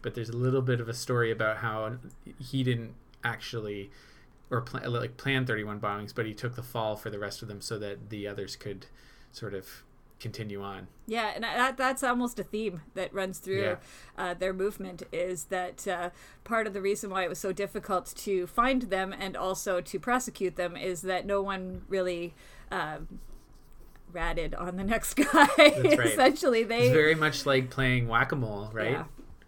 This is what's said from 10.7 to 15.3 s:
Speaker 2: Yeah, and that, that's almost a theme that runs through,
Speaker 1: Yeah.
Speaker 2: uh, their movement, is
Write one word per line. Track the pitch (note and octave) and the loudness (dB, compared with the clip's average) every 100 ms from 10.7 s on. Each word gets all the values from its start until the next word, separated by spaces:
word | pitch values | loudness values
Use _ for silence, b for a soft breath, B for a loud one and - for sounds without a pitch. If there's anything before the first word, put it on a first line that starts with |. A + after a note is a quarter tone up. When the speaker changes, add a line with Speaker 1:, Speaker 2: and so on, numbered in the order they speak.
| F#2+ F#2 - - | -10 -14 -16 -8
Speaker 2:
Yeah, | A3+ G#3+ - | -4 -4 -4
and | |
that, | A3 A3+ C4 B3+ | -4 0 0 0
that's | C4 C4 | -2 0
almost | C4 A#3+ A#3+ G#3+ | 0 0 -2 -4
a | |
theme | F#3+ G#3+ A3 F3 - | -6 -4 -4 -6 -10
that | F#3+ F#3 | -8 -6
runs | G3 F#3+ F#3 | -4 -4 -6
through, | F#3+ F#3+ | -4 0
Speaker 1:
Yeah. | G3+ - B B B - | 0 -2 B B B -6
Speaker 2:
uh, | F#3 F3 | -6 -2
their | F#3 | -2
movement, | F#3 G3 G3+ F#3+ F3 - | 0 -2 -4 -10 -12 -8
is | D#3+ F3+ | -4 -2